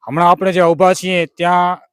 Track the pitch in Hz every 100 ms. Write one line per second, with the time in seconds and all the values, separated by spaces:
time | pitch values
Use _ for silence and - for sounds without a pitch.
0 | - 143 175 180 190 180 170 165 185 185
1 | 185 185 165 _ 170 175 175 180 _